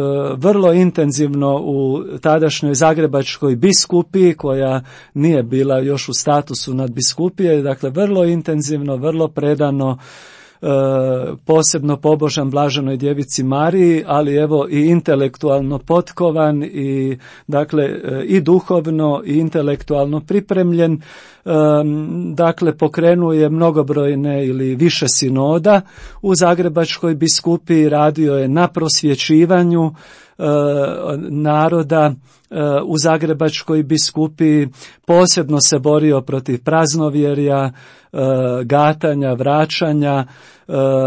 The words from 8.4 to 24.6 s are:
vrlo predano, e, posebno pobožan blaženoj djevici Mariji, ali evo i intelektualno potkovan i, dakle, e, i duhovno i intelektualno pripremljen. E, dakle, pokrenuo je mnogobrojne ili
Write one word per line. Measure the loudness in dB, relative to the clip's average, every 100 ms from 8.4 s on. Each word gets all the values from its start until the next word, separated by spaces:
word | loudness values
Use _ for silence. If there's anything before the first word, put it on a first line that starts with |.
| -2 -4 -2 -4 -4 -4
vrlo | -2 -2 -2
predano, | -2 -2 0 0 0 -2 -4 -10 -20 -20 -20 -20 -8
e, | -2 0 0 0 0 -2 -4 -8
posebno | 2 2 2 0 -2 0
pobožan | 0 0 0 -2 -4
blaženoj | -2 -2 -2 -4 -2
djevici | -2 -4 -4 -4
Mariji, | -2 0 0 2 4 2 0
ali | 0 0
evo | 0 2 0 0
i | 0 2
intelektualno | 2 2 0 0 -2 -2 0 -2 -6
potkovan | 0 -2 -2 -2 -2 2 0 0
i, | -4 -6 -4 -2 -4 -6 -12 -20 -4
dakle, | -2 0 0
e, | -2 -4 -8 -6
i | 0 2
duhovno | 4 2 2 -2 0 -2 0 -2
i | -2
intelektualno | 0 0 0 -2 -4 -2 -2 0 -2
pripremljen. | -2 -2 0 0 2 2 0 0 -6 -20 -20 _
E, | -2 2 4 2 0 -4 -6 -6 -6
dakle, | 0 0 2 -2 0
pokrenuo | -2 2 2 2 2
je | 2 2
mnogobrojne | 2 2 2 0 0 0 0 -2 -2 -2
ili | -2